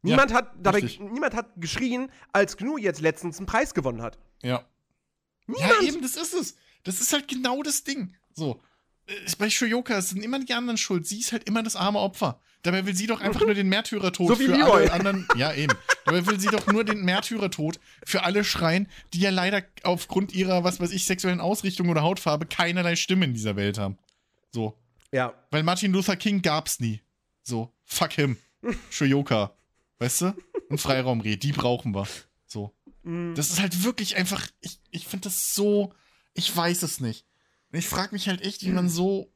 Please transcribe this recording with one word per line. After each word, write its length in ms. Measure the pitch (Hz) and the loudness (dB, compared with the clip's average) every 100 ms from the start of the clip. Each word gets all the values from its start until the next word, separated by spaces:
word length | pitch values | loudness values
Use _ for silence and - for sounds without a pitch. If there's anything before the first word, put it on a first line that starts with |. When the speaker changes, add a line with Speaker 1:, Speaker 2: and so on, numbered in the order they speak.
Speaker 1:
Ja, 80 | - | 4
Speaker 2:
Niemand 220 | 160 269 | 4 6
hat 180 | 240 247 - | 4 0 -2
dabei, 180 | 190 202 | 2 2
Speaker 1:
richtig. 200 | 123 - | 0 -6
Speaker 2:
niemand 340 | 202 240 294 | -10 -4 -2
hat 140 | 226 226 - | -4 -8 -10
geschrien, 540 | 170 - 247 247 262 - - | -8 -4 -2 -2 -6 -12 -2
als 260 | 196 196 - | 2 2 0
Gnu 200 | 233 302 | -4 -2
jetzt 240 | 202 147 | -2 0
letztens 360 | 160 156 175 - | 0 0 -8 -8
einen 100 | 190 | -2
Preis 260 | 226 285 | 0 0
gewonnen 280 | - 131 117 | -2 -4 -6
hat. 160 | 117 - _ _ | -10 -12 _ _
Speaker 1:
Ja. 200 | 123 127 - _ _ _ _ _ _ _ - | -4 -4 -4 _ _ _ _ _ _ _ -10
Speaker 2:
Niemand. 340 | 494 175 466 | -2 4 4
Speaker 1:
Ja, 60 | 349 | 4
eben, 140 | 330 | 0
das 120 | 254 311 | -6 -6
ist 180 | 330 359 | -4 -4
es. 200 | - - _ _ | -6 -10 _ _
Das 180 | - 185 | -8 -4
ist 100 | 240 | 0
halt 160 | 294 285 | 0 -2
genau 360 | 254 254 262 | -4 -2 -2
das 200 | 294 277 | -2 -4
Ding. 320 | - 277 185 - _ | -4 -6 -8 -12 _
So. 280 | - 151 113 _ _ _ _ - | -6 -6 -6 _ _ _ _ -16
Äh, 60 | 202 190 170 | -12 -8 -2
bei 100 | 214 | 0
Shoyoka 500 | - 233 240 247 208 | 2 2 0 0 -2
sind 220 | 185 190 | -2 -4
immer 140 | 226 269 | -4 -4
die 160 | 262 | -2
anderen 240 | 240 240 226 | -4 -2 -2
schuld. 300 | - 185 160 | 0 -2 -2
Sie 120 | 202 | -6
ist 120 | 240 | -4
halt 140 | 233 - | -4 -2
immer 180 | 226 | -2
das 120 | 220 185 | -2 -2
arme 220 | 190 208 | 0 0
Opfer. 420 | 196 - 165 120 _ _ | -2 -2 -4 -4 _ _
Dabei 240 | 175 185 190 | -2 0 0
will 100 | 185 | -2
sie 120 | 220 | -2
doch 120 | 220 | -2
einfach 180 | 202 - | 0 2
Speaker 2:
Mhm. 40 | 214 | 2
Speaker 1:
nur 80 | 202 | 4
den 140 | 196 | 2
Märtyrertod 580 | 196 - 214 190 180 175 | 2 0 -2 -2 2 4
Speaker 2:
So 120 | 233 | 4
wie 60 | 269 | 6
Speaker 1:
für 60 | 269 | 6
Speaker 2:
Leroy. 260 | 302 190 | 8 8
Speaker 1:
alle 100 | - | 6
anderen. 340 | 170 196 196 185 120 | 4 2 0 2 2
Ja, 160 | 143 | 2
eben. 220 | 143 151 175 - - - | 2 0 0 0 0 2
Dabei 200 | 175 175 | 2 2
will 120 | 208 | 0
sie 80 | 202 | 2
doch 180 | 208 - | 2 2
nur 160 | 208 | 2
den 200 | 214 208 | 2 0
Märtyrertod 760 | 180 190 - 226 196 - 156 - _ - - | 2 0 0 -2 -2 -2 -4 -4 _ -18 -4
für 180 | 190 | 0
alle 200 | 180 202 | 2 0
schreien, 440 | 202 - 165 180 202 - - | 0 0 2 2 0 -8 -8
die 60 | 175 | 0
ja 100 | 196 | 2
leider 320 | 185 180 202 190 - | 2 2 0 -4 -4
aufgrund 520 | 185 175 - - 196 | -2 -2 0 -2 0
ihrer, 300 | 185 190 180 | 0 2 4
was 160 | 175 180 | 2 0
weiß 120 | 175 | -2
ich, 140 | 190 - | -2 -2
sexuellen 320 | 180 185 180 | 0 0 0
Ausrichtung 480 | 170 214 196 185 175 | 0 0 -2 0 2
oder 140 | 160 | 4
Hautfarbe 420 | 156 190 170 151 165 | 2 2 0 0 -2
keinerlei 500 | - 170 180 175 170 | -2 0 2 0 0
Stimme 300 | - 185 156 | 2 2 2
in 80 | |
dieser 220 | 117 107 101 | 0 -2 0
Welt 240 | 101 104 | 0 0
haben. 180 | 98 98 _ _ _ _ _ | -4 -6 _ _ _ _ _
So. 260 | 120 110 110 _ _ _ | -6 -6 -6 _ _ _
Speaker 2:
Ja. 220 | 135 123 - _ | -2 -2 -6 _
Speaker 1:
Weil 140 | 151 | -2
Martin 280 | 160 180 208 | 0 0 2
Luther 240 | 190 185 185 | 2 2 0
King 280 | 220 202 | 0 0
gab's 360 | 175 151 - - | 2 0 -2 -2
nie. 220 | 117 107 _ _ _ _ | -2 -4 _ _ _ _
So. 320 | - 117 117 _ _ | -6 -6 -6 _ _
Fuck 280 | - 165 | -2 -2
him. 240 | - 143 113 _ _ | 2 0 0 _ _
Speaker 2:
<laughs> 300 | 233 208 - | -6 -6 -8
Speaker 1:
Shoyoka. 640 | - 139 139 139 113 98 _ _ _ _ _ | 0 2 2 2 0 0 _ _ _ _ _
Weißt 220 | 123 - | -2 0
du? 140 | 180 202 _ 392 - | -2 -4 _ -12 -6
Ein 80 | 147 | -4
Freiraumreh, 600 | 143 131 127 117 107 101 | 0 0 2 0 0 -2
die 140 | 139 | -2
brauchen 420 | 143 123 120 120 98 | 0 0 0 -2 -4
wir. 120 | 98 - - _ _ | -6 -10 -18 _ _
So. 260 | 107 104 _ - _ | -12 -12 _ -20 _
Speaker 2:
Mhm. 300 | 170 170 170 170 | -10 -6 -6 -4
Speaker 1:
Das 140 | 151 | -2
ist 100 | 175 | 0
halt 220 | 196 180 | -2 0
wirklich 320 | 214 240 202 190 | -2 -2 -4 -2
einfach, 300 | 185 190 - _ | -2 -4 -8 _
ich, 180 | 180 - _ | -16 -16 _
ich 160 | 170 - | -12 -10
find 180 | 190 196 | -10 -6
das 280 | 185 - - | -4 -4 0
so, 380 | 208 208 196 _ _ _ _ | 2 2 0 _ _ _ _
ich 220 | - - 175 | -6 -2 0
weiß 280 | 170 180 | 0 0
es 160 | 170 - | -2 -4
nicht. 260 | 123 110 _ _ _ _ _ | -6 -6 _ _ _ _ _
Und 80 | 165 | -6
ich 80 | 180 | -4
frag 240 | - 196 | -4 -4
mich 160 | 202 202 | -4 -4
halt 140 | 185 | -4
echt, 220 | 185 - | -6 -6
wie 80 | 185 | -2
man 180 | 185 180 | 0 2
so 420 | 170 185 196 - | 2 0 0 -6